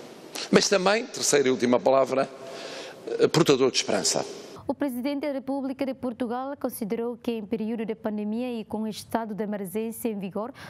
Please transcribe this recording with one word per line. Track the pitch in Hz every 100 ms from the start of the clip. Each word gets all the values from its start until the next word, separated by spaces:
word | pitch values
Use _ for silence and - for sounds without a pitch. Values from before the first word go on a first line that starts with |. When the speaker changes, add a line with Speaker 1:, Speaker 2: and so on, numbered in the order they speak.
| - - - - -
Speaker 1:
mas | 196 -
também, | 202 185 220 247
terceira | - 120 147 127
e |
última | 127 123 123
palavra, | 131 135 127 131 - - - - - - - - - 113
eh, | 110
portador | - 135 127 131
de | -
esperança. | - 92 - 73 - - - - -
Speaker 2:
O | 277
Presidente | 285 247 262 285
da | 302
República | 269 262 277 262 262
de | 269 262
Portugal | 254 220 240 240 269 285
considerou | 254 - 202 226 233 233
que | -
em | 226
período | 202 220 220 233
de | 220 214
pandemia | 220 208 208 226 254
e | 233
com | - 214 220
estado | 196 - 226 220
de | 208
emergência | 208 208 190 208 226 220 233
em | 202
vigor, | 190 196 226 -